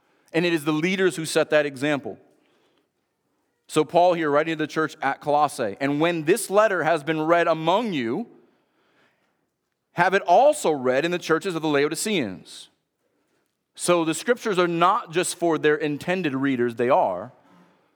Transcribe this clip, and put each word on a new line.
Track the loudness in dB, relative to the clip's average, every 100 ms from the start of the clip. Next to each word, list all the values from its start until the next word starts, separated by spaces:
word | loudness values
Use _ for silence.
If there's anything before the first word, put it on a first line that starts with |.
| _ _ _
And | -2 0
it |
is | 0
the | 0
leaders | -2 0 0 0 0
who | -2
set | 0 2
that | 2 0
example. | -2 -2 -2 -4 -14 _ _ _ _ _ _ _ _ _ _ _ _ _ _ -2
So | 0 2
Paul | 4 4
here | 2 0
writing | 0 0
to | -2
the | -4
church | -2 -4 -4
at | -6 -4
Colossae, | -2 0 0 -2 -6 -4
"And | -4 0
when | 0 0 0
this | 0 0
letter | 2 2 2
has | 0 0
been | -2 -2
read | 2 2 2
among | 0 0 0 0
you, | -4 -4 -4 -8 -16 _ _ _ _ _ _ _ _ _ _ _ _ _ _ _
have | 0 2
it | 2
also | 4 6 6 4 0
read | 0 0 0 0
in |
the | -2
churches | 0 -2 0
of | -4
the | 0
Laodiceans." | 2 0 -2 -2 -2 -2 -8 -16 -20 -20 _ _ _ _ _ _ _ _ _ _ -6
So | 0 2
the | 0
scriptures | -2 -2 -2 -2 0
are | 0
not | 2 2 2 -2
just | -4 -4 -2
for | -2 0
their | 2 0
intended | -2 -4 -4 -4 -2 -2
readers, | -2 0 -2 0
they | 0
are, | 2 0 -4 -10 -16 _ _ _ _ _